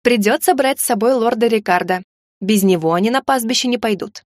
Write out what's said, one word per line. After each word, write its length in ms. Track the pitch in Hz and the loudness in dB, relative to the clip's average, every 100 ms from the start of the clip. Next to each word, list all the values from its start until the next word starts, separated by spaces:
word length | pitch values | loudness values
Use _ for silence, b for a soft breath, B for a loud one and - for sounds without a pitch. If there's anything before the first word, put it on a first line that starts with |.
Придется 520 | 247 240 208 294 - | 2 2 2 2 0
брать 240 | 277 269 277 | 2 0 -2
с 60 | |
собой 280 | - 226 226 | -2 0 2
лорда 340 | 262 226 233 233 | 2 0 0 0
Рикардо. 560 | 220 208 180 175 180 - _ _ _ | 0 0 -2 0 -4 -6 _ _ _
Без 220 | 190 214 | 0 2
него 300 | 190 180 160 | 2 2 0
они 160 | 170 214 | 0 0
на 120 | 262 | -2
пастбище 460 | 254 269 226 254 247 | 0 -2 -2 -4 -2
не 100 | 240 | -2
пойдут. 460 | 220 196 208 - _ | -2 -4 -6 -14 _